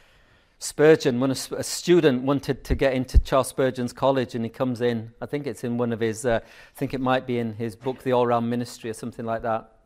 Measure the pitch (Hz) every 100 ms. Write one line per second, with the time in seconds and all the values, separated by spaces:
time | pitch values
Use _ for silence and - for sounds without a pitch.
0 | _ _ _ _ _ _ - - 151 156
1 | 143 120 135 127 - 127 - - - 175
2 | 151 127 135 143 - 127 - 131 135 131
3 | 127 - - 139 123 - 131 131 120 -
4 | 135 135 120 120 113 - 127 113 120 117
5 | 113 - 123 147 139 107 123 120 120 110
6 | 113 107 123 113 - - - - 139 131
7 | 131 131 131 120 113 104 117 101 135 123
8 | 131 123 120 120 117 120 120 - 117 107
9 | 123 120 113 113 117 110 - _